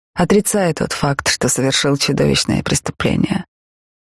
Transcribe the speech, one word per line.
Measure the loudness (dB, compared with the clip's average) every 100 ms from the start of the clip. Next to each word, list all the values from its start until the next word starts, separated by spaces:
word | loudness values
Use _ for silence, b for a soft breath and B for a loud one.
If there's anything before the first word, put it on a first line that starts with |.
| _
отрицая | -2 2 2 2 0 0
тот | -2 -4
факт, | -2 -2 0 -2
что | -2 -2
совершил | 0 0 0 0 0
чудовищное | 0 2 2 2 0 -2
преступление. | 0 -2 -4 -4 -2 0 0 -2 -6 _ _ _ _ _